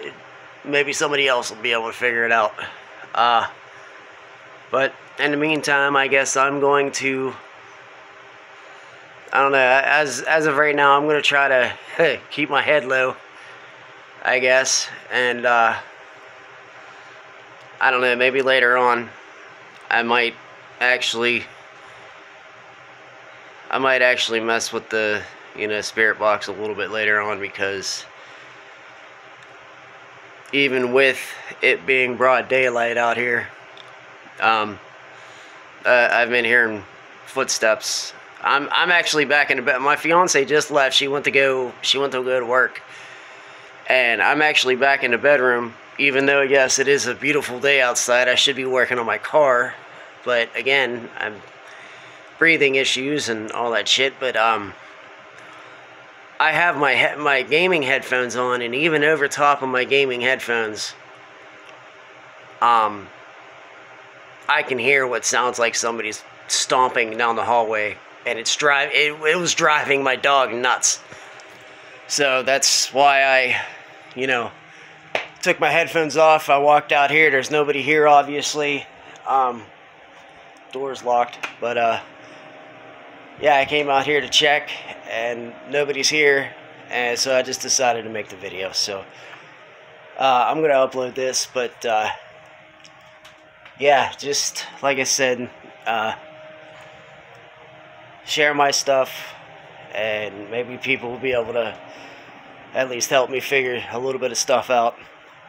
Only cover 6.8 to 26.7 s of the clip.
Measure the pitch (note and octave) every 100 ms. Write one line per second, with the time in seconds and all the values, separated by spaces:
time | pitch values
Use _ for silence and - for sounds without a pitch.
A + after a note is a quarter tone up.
6.8 | C#3 - C3+ C3 C3 A#2 - - - -
7.8 | - - - - - - - - - -
8.8 | - - - - - - C#3 C#3 B2+ C3+
9.8 | C3 C#3+ D3 A#2+ - D#3+ D#3 C#3 D3+ C#3+
10.8 | C#3+ C#3+ D3+ D3 - C#3+ C#3 C3 A#2 -
11.8 | - - E3 A2 - - D3 C#3 A#2 D3+
12.8 | C3 C3 B2+ - - - - - - -
13.8 | - - - - - B2+ B2+ C3 C3 -
14.8 | - - - A#2 B2 A#2+ B2 A#2+ A2+ G2+
15.8 | - - - - - - - - - -
16.8 | - - - - - - - - - -
17.8 | C3 B2+ B2+ A#2+ B2+ C3+ C3 C3 B2 B2+
18.8 | B2 A#2+ A2+ - - - - - - -
19.8 | - A#2 A#2 A#2+ C#3 C3+ - - - -
20.8 | B2 B2 - A#2 A#2+ A#2+ - - - -
21.8 | - - - - - - - - - -
22.8 | - - - - - - - - - B2+
23.8 | C3 B2+ B2 A#2+ - A2+ A2+ A2+ - A2+
24.8 | - A2 G#2+ G#2 F2+ - - - G#2+ G#2
25.8 | - A2+ A2 F#2+ G#2+ G#2 - F#2+ G#2+